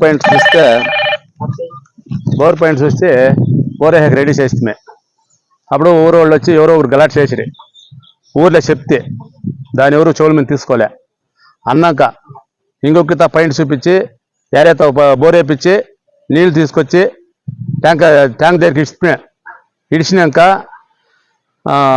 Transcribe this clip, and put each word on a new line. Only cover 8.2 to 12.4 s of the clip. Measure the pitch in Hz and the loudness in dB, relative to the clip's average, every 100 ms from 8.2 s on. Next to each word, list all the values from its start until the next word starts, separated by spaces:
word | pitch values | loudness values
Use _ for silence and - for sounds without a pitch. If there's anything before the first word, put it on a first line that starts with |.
| _ 147 | _ 0
ఊర్లో | 170 160 | 2 2
చెప్తే | 143 135 - 131 - - - _ - - - 120 | 0 -4 -2 -4 -4 -16 -18 _ -14 -12 -8 -2
దాని | 139 147 | 2 2
ఎవరు | 165 | 2
చెవుల | - 156 | 0 0
మీద | 156 127 | 0 -2
తీసుకోలే. | 143 - 120 107 - _ _ _ _ _ _ - | -6 -4 -2 -2 -6 _ _ _ _ _ _ -4
అన్నాక | 139 170 143 123 - - - | 0 0 0 -2 -4 -20 -20